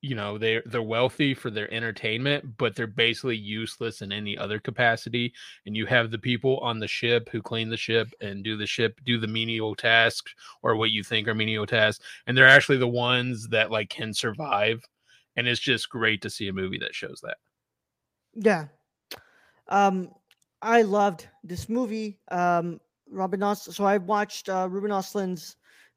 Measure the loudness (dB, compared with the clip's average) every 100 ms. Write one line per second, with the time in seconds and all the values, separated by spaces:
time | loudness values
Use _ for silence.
0 | -4 -4 -4 -2 0 0 -2 -4 -2 2
1 | 0 2 0 0 -6 -6 -6 -6 -6 -4
2 | -4 -2 0 -2 -4 -4 -4 -2 -8 0
3 | 0 2 -4 -4 -4 -6 -6 -6 -8 -8
4 | -8 -6 -6 -8 -6 -6 -6 2 2 2
5 | -2 -4 -4 -6 -20 -18 -8 -6 2 2
6 | 2 -2 -4 -2 0 0 -2 -4 -6 -4
7 | 2 0 0 -8 -6 -6 -4 -6 0 0
8 | 0 -6 -10 -8 -8 -6 -6 0 -2 -2
9 | -2 -2 0 -4 -4 -4 -4 -2 4 6
10 | 6 2 -12 -18 -20 -6 0 2 2 -2
11 | -2 -2 0 -2 0 -2 0 4 4 2
12 | -10 -18 -2 8 10 10 8 2 4 2
13 | 2 0 0 -6 -2 0 2 0 -4 -6
14 | -6 -4 -4 -4 -2 0 2 0 -6 _
15 | _ _ _ -4 -2 0 0 0 0 -2
16 | 0 0 -4 -8 -6 -4 -4 -6 -8 -10
17 | -12 -12 -12 -12 _ _ _ _ _ _
18 | _ _ _ 0 2 2 -2 _ _ _
19 | _ -20 _ _ _ _ -2 4 4 2
20 | -6 _ _ _ _ _ 4 6 6 4
21 | 2 0 -12 _ -12 -10 -6 -4 -4 -4
22 | -8 -10 -8 0 2 2 0 -8 _ _
23 | _ -6 -4 0 0 -2 -6 0 2 2
24 | 2 0 0 -6 -4 -2 -2 -4 -2 -2
25 | -2 -4 -4 -6 -10 -20 _ _ _